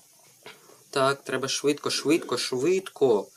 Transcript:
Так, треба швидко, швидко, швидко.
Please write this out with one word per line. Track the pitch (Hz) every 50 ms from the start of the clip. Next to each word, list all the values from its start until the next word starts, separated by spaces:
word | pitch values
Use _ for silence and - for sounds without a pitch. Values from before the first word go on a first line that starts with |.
| _ _ _ _ - - _ _ - - - - - - - - _ -
Так, | - - - - - - -
треба | - 131 - 131 131
швидко, | - - - 143 147 - - 127
швидко, | - - - 135 160 175 - - 123 120
швидко. | - - 131 123 135 165 185 190 190 - - - 139 131 110 101 - - _